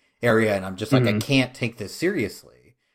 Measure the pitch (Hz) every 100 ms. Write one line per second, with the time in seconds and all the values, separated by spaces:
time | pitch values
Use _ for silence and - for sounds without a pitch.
0 | _ _ 120 110 107 98 95 92 104 131
1 | 117 107 - 135 127 - 120 - 98 -
2 | 175 190 98 - 67 62 64 _ _